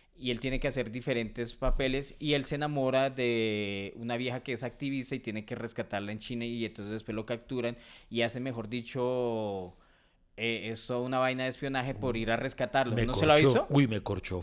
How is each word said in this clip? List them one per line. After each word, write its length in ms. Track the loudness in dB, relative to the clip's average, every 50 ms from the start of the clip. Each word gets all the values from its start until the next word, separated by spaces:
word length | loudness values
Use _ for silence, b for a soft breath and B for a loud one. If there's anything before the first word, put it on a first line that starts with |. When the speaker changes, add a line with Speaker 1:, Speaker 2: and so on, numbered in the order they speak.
| b b _ -8
Speaker 1:
y 120 | -4 -4
él 100 | -2 -2
tiene 180 | -2 -2 0 0
que 100 | 0 0
hacer 220 | 0 -2 -2 -2
diferentes 640 | -4 -6 -2 -2 0 0 0 -2 -4 -6 -6 -6 -4
papeles, 640 | -2 2 2 4 4 4 2 0 0 -2 -4 -8 -4
y 140 | -2 0 0
él 120 | 2 0
se 100 | -2 -2
enamora 560 | -2 -2 -2 0 2 2 4 4 4 4 2
de 840 | 2 0 2 2 4 4 2 2 2 0 0 -2 -2 -4 -6 -6 -8
una 200 | -8 -6 -4 -2
vieja 240 | -2 -2 -2 -4 -4
que 120 | -4 -4 -4
es 100 | -4 -4
activista 520 | -6 -6 -4 -4 -4 -4 -4 -4 -4 -6
y 60 | -6
tiene 240 | -6 -6 -6 -6 -6
que 100 | -6 -8
rescatarla 560 | -6 -8 -8 -6 -6 -6 -4 -4 -4 -4 -4 -6
en 60 | -6
China, 260 | -6 -6 -6 -4 -4
y 200 | -4 -4 -4 -4
entonces 280 | -4 -6 -6 -8 -6 -6
después 220 | -8 -6 -6 -6
lo 120 | -4 -4
capturan 500 | -4 -4 -6 -6 -6 -4 -2 -2 -2 -4 -6 b b b b b b
y 140 | 0 0 0
hace, 180 | 0 0 -2
mejor 280 | -6 -4 -4 -6 -6 -6
dicho, 1080 | -6 -6 -6 -4 -4 -2 0 0 2 2 0 0 0 0 -2 -2 -2 -4 -6 -8 -12 -18 _ _ _ _ _ _ _ _ _ _ _ -4
eh, 320 | -2 -2 -2 -2 -4 -6 -8
eso, 300 | -6 -6 -4 -2 -2 -2
una 160 | 0 2 2
vaina 260 | 2 2 2 2 0
de 60 | -2
espionaje 440 | -2 -4 -4 -2 -2 -2 -2 -2 -4
por 220 | -2 -2 -2 0
ir 140 | 0 0 0
a 60 | 0
rescatarlo. 600 | 0 0 -2 -2 -2 -2 0 2 2 2 4 2
Speaker 2:
Me 100 | 2 2
Speaker 1:
¿No 80 | 2 2
se 120 | 4 6
lo 60 | 8 8
ha 40 |
Speaker 2:
corchó. 100 | 10 10 8
Speaker 1:
visto? 180 | 8 6 4 4
Speaker 2:
Uy, 160 | 6 6 6
me 160 | 6 4 0 -2
corchó. 380 | -2 -2 -2 -2 -4 -4 -4